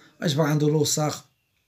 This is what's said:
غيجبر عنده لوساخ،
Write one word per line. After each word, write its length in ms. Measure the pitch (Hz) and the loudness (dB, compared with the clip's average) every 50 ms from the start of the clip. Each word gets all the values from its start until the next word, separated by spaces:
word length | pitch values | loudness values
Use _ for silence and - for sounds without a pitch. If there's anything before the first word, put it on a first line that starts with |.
| - - _ - | -18 -20 _ -6
غيجبر 200 | - 170 131 151 | -4 -2 0 0
عنده 260 | 160 143 156 143 151 147 | 0 0 2 2 2 2
لوساخ، 560 | 151 151 139 - - 160 151 143 - - - _ _ _ _ _ _ _ _ | 2 2 0 0 0 -2 -2 -2 -4 -8 -14 _ _ _ _ _ _ _ _